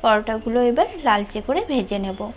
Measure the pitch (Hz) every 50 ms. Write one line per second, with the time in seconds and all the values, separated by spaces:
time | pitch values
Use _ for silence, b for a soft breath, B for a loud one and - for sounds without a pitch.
0 | - 233 214 214 220 226 220 220 220 233 226 247 247 240 240 294 359 - - 339
1 | 311 247 208 208 208 - - 214 208 - 269 349 466 - 285 247 190 185 202 202
2 | 196 190 190 - 208 214 240